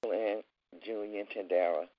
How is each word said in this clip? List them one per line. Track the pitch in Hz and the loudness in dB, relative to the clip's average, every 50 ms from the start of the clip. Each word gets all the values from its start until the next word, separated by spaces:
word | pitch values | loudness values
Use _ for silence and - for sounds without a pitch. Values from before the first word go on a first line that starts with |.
| - | 0
and | - 92 98 113 104 101 110 - _ _ _ _ _ - - | 0 0 2 2 0 0 -2 -6 _ _ _ _ _ -20 -14
Junior, | 101 107 113 104 104 104 104 101 | -8 -6 -6 -6 -6 -6 -6 -8
and | 104 - | -8 -6
Tandara. | - 107 98 87 90 90 90 87 85 76 85 87 _ | -6 -8 -2 2 4 4 4 4 2 0 -2 -4 _